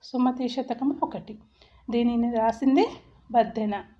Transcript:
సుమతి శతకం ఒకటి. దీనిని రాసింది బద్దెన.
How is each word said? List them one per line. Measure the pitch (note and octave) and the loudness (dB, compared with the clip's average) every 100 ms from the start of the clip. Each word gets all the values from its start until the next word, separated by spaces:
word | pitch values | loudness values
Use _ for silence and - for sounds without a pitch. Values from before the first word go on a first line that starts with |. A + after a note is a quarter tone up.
సుమతి | - B3+ B3+ B3+ B3+ | -8 0 0 0 -4
శతకం | - C4 A#3 C4+ - | -4 -6 -4 -4 -2
ఒకటి. | E4 F#3+ - G#3+ - _ _ _ - | -4 -6 -14 -18 -20 _ _ _ -4
దీనిని | A#3+ A#3+ A#3+ A#3 | 0 0 2 0
రాసింది | A#3 A3 A3+ C4+ C4+ A4+ - - _ _ | 2 0 2 2 4 2 -2 -20 _ _
బద్దెన. | A#3 A3 A3+ G#3+ G3+ F#3+ _ | 2 2 0 -4 -4 -8 _